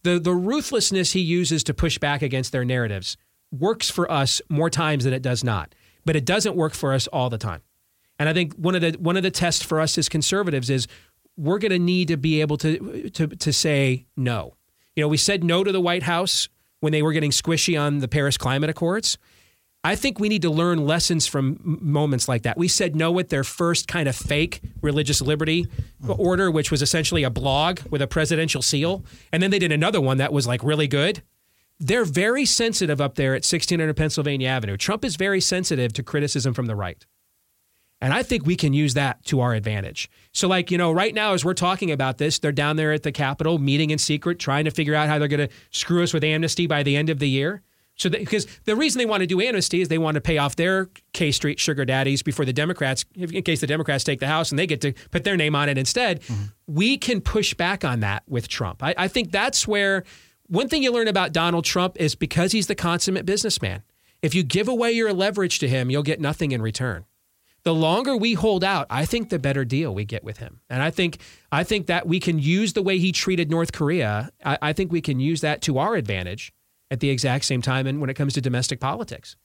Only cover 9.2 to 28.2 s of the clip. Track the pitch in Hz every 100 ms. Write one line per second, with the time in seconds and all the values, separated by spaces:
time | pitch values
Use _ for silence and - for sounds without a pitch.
9.2 | 185 - 175 - - 156 156 - 151 156
10.2 | 143 190 190 139 123 135 117 - _ _
11.2 | _ - 147 196 208 180 175 180 170 160
12.2 | 160 151 151 147 156 170 196 - - -
13.2 | 156 - 156 135 165 143 135 127 - -
14.2 | 123 113 64 _ _ _ _ - 151 156
15.2 | - 202 170 175 196 190 175 180 170 170
16.2 | 190 - - _ _ _ 156 151 156 156
17.2 | 147 - - 165 - 160 147 143 127 151
18.2 | 139 131 127 135 156 160 170 202 - -
19.2 | _ _ _ _ _ _ 160 214 277 -
20.2 | 214 214 165 156 175 170 147 165 - 165
21.2 | - 143 135 147 175 160 160 147 151 127
22.2 | - 120 117 135 175 - 180 156 160 180
23.2 | 175 143 131 - 170 170 - 175 143 127
24.2 | - 147 170 - - - 151 143 143 139
25.2 | 135 151 160 165 170 - - - 135 -
26.2 | 180 180 190 160 143 151 147 165 147 175
27.2 | 131 120 135 139 165 180 - 147 139 170